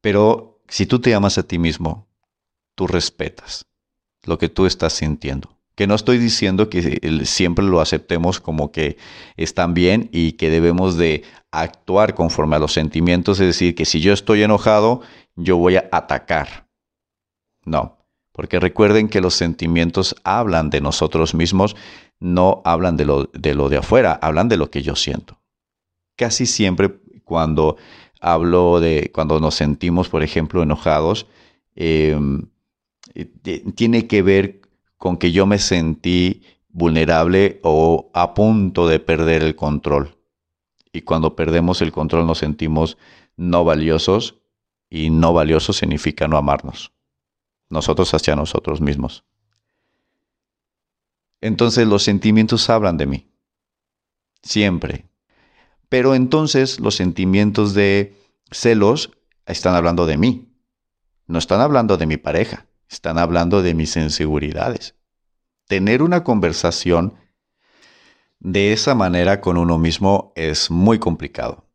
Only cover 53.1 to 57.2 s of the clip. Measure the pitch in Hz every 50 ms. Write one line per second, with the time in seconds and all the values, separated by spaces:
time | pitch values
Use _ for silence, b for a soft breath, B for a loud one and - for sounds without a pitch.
53.1 | 69 69 - _ _ _ _ _ _ _ _ _ _ _ _ _ _ _ _ _
54.1 | _ _ _ _ _ _ _ - - 107 104 101 90 82 - 73 - - - _
55.1 | _ _ _ _ _ _ _ _ _ _ _ _ _ _ _ _ - 127 127 135
56.1 | 135 131 127 127 139 156 156 147 - 139 131 131 - - 113 107 98 - 92 92
57.1 | 82 -